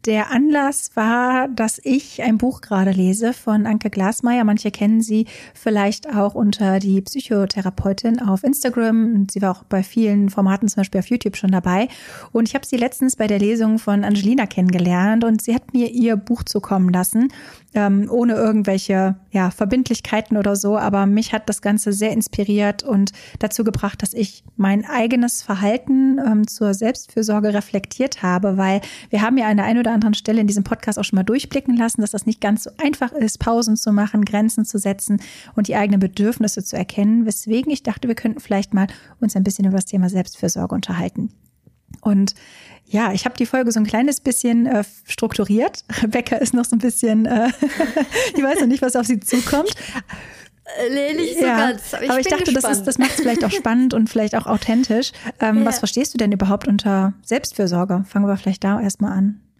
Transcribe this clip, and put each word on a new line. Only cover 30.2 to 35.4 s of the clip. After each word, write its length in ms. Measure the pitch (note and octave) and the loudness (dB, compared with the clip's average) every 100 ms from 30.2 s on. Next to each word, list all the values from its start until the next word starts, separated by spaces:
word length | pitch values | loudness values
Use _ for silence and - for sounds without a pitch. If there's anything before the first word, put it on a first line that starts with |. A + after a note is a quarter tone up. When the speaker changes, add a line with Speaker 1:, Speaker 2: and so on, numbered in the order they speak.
| - A3+ | 0 2
Speaker 1:
in 80 | G#3 | 2
diesem 160 | G3+ | 0
Podcast 340 | G3 A3+ - G#3 | -2 -4 -4 -4
auch 60 | |
schon 120 | G3+ F#3+ | 0 0
mal 60 | |
durchblicken 540 | F#3+ B3+ - C#4 C4+ A#3+ | 2 -2 -2 -4 0 0
lassen, 240 | A3+ A3+ | 0 0
dass 100 | G#3 | -4
das 160 | G3+ - | -2 -4
nicht 140 | A3 | -2
ganz 240 | G3+ G#3 | 0 0
so 60 | - - | -2 -4
einfach 300 | D4 D4+ B3 | -4 -2 -4
ist, 260 | D4+ A3 - | 0 -2 0
Pausen 380 | - A#3 A3+ A3 | 0 0 2 0
zu 160 | A3 | 2
machen, 320 | G3+ G#3 G#3+ | 2 2 0
Grenzen 400 | G#3 G#3 A3 - | 0 2 0 0
zu 120 | G#3+ G#3 | -2 -2
setzen 440 | G3 G3 - G3+ - - | -2 -4 -2 -2 -4 -20